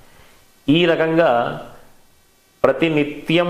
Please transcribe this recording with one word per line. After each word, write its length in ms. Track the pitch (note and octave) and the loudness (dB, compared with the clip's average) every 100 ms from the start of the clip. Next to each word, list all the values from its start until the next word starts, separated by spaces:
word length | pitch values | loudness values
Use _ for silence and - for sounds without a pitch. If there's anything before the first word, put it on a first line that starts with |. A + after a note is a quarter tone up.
| - - - _ _ _ - | -20 -20 -20 _ _ _ -2
ఈ 120 | D#3 F3 | 2 2
రకంగా 460 | D#3 D#3+ D#3+ E3 A#2 C3 D3 - - - _ _ _ _ _ _ _ | 0 0 2 2 2 -2 -8 -14 -20 -20 _ _ _ _ _ _ _
ప్రతినిత్యం 880 | B2+ C3+ E3 D#3 D3 - - E3 F3 | 0 0 0 0 -2 -6 -2 0 0